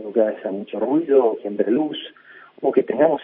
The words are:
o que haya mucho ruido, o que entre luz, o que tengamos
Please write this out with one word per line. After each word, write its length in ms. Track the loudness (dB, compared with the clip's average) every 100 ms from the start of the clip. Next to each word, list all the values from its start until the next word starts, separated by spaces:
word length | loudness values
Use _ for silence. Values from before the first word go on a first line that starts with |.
o 80 | -4
que 80 | 0
haya 300 | 0 -2 -8
mucho 300 | -8 -8 -6
ruido, 440 | 0 0 4 4
o 140 | 4 0
que 80 | -6
entre 240 | -4 0
luz, 260 | 0 0 -6 -12 -20 -20 -20 -20 -4
o 120 | 0
que 100 | 2
tengamos 400 | 0 2 2 2